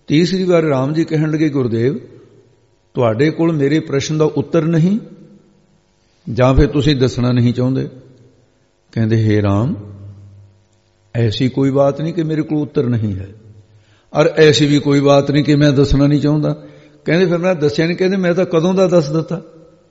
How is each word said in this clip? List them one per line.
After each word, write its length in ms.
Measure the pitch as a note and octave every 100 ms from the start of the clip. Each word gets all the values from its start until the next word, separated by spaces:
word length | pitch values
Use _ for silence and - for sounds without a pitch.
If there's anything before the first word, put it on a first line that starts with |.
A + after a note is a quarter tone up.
| -
ਤੀਸਰੀ 360 | C#3+ E3+ F#3+
ਵਾਰ 200 | F#3 F3
ਰਾਮ 300 | D#3+ C3+ C3+
ਜੀ 120 | D#3 D#3
ਕਹਿਣ 260 | D#3 D#3
ਲੱਗੇ, 180 | D3+ D#3
"ਗੁਰਦੇਵ, 460 | C#3 A#2+ A2+ A#2+ G3+ - - - _ _ _ _ _ _
ਤੁਹਾਡੇ 380 | - A#2 A2 D3+
ਕੋਲ 200 | D#3+ E3
ਮੇਰੇ 280 | D#3 C#3 D#3
ਪ੍ਰਸ਼ਨ 380 | - C#3 C3+ D#3
ਦਾ 80 | D#3
ਉੱਤਰ 400 | D3+ - E3+ D#3
ਨਹੀਂ 340 | E3+ F3 A3 - - - - _ _ _ _ _ _ _ _ -
ਜਾਂ 200 | A#2 B2+
ਫਿਰ 140 | - C#3+
ਤੁਸੀਂ 280 | D3+ B2+ C#3
ਦੱਸਣਾ 360 | B2+ B2 B2
ਨਹੀਂ 220 | B2+ A#2+
ਚਾਹੁੰਦੇ?" 360 | A#2+ B2+ C3 C3+ - - - _ _ _ _ _ _ _
ਕਹਿੰਦੇ, 260 | - A2 A2
"ਹੇ 240 | A2 G#2
ਰਾਮ, 340 | G2+ G2+ B2+ G#3 - - - - - - - _ _ _ _ _ _ A#2+
ਐਸੀ 340 | A#2 G2+ C3
ਕੋਈ 220 | C#3 C#3
ਬਾਤ 300 | C3+ C#3 C#3
ਨਹੀਂ 120 | D#3
ਕਿ 100 | E3+
ਮੇਰੇ 180 | D#3 D#3
ਕੋਲ 160 | D3+ D3+
ਉੱਤਰ 260 | D3 -
ਨਹੀਂ 320 | B2 A#2+ A2 F#2+
ਹੈ, 140 | F#2+ - - - _ _ _ _ _
ਔਰ 160 | - D#3+ -
ਐਸੀ 280 | D#3 D3 D3
ਵੀ 140 | D3
ਕੋਈ 200 | C#3+ C#3+
ਬਾਤ 320 | C#3 C#3 C#3
ਨਹੀਂ 120 | C#3+
ਕਿ 120 | D3 C#3+
ਮੈਂ 160 | D3
ਦੱਸਣਾ 360 | C3+ C#3 C3+ C#3+
ਨਹੀਂ 120 | D3
ਚਾਹੁੰਦਾ।" 440 | D3 D3+ D3 D3+ - - - _ -
ਕਹਿੰਦੇ, 200 | D#3+ F#3
"ਫਿਰ 120 | E3+
ਮੈਂ 180 | F3+ F3
ਦੱਸਿਆ 300 | D3 D3 D#3+
ਨਹੀਂ।" 120 | F3
ਕਹਿੰਦੇ, 200 | F#3 F#3+
"ਮੈਂ 160 | F3+
ਤਾਂ 120 | F3 F3+
ਕਦੋਂ 280 | E3 E3+
ਦਾ 140 | F#3+ F#3
ਦੱਸ 220 | F3 D3
ਦਿੱਤਾ।" 320 | D#3+ D#3+ E3 - - - _ _